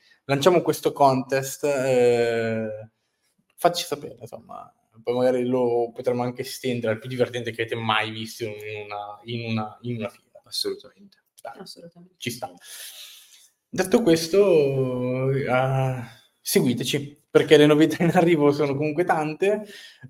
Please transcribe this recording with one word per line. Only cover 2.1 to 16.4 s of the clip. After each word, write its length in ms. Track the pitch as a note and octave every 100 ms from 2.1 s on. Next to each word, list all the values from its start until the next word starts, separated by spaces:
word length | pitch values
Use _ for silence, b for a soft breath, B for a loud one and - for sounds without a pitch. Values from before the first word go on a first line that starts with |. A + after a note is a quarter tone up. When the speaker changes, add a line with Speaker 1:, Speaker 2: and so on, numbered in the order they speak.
| A#2+ A#2 A2+ A2+ A2 A2 G#2+ A2 _ _ _ _ _ _ -
Speaker 1:
fateci 300 | E3+ E3+ -
sapere, 300 | C#3+ - -
insomma. 520 | A2+ - - - - _ _ A2
Poi 100 | A#2
magari 320 | B2 B2+ B2+ B2
lo 460 | B2+ B2 A#2+ A#2
potremo 300 | A2+ B2 B2
anche 180 | B2 B2
estendere 520 | B2+ - B2+ A#2+ A2+
al 60 | G#2+
più 100 | C3
divertente 420 | B2+ A#2+ A#2+ A#2
che 100 | A2+
avete 140 | A2+ A#2
mai 340 | A2+ A2 A2
visto 320 | A2 A2 - A2
in 80 | G#2 G#2+ G#2 G#2
una, 340 | G#2 G#2 - A#2
in 260 | A#2+ A#2
una, 260 | A2 G#2+ -
in 160 | A#2+ A#2
una 120 | G#2
fiera. 320 | - _ - _
Speaker 2:
Assolutamente. 800 | - G2+ F#2+ - _ - _ _ _
Speaker 1:
Dai, 180 | - -
Speaker 3:
Assolutamente. 560 | F#3 - E3+ F3 F3 -
Speaker 1:
ci 140 | -
sta. 200 | - - - B B B B B B B B B _ _
Detto 320 | D#3+ F#3 A#3+
questo, 1300 | A3 E3 - G3 G3+ D#3+ C#3 C3+ B2+ B2+ B2+ B2+ C3+
eh, 680 | C3+ F2+ B2+ C3 C3+ C3 B2+ A#2 B B _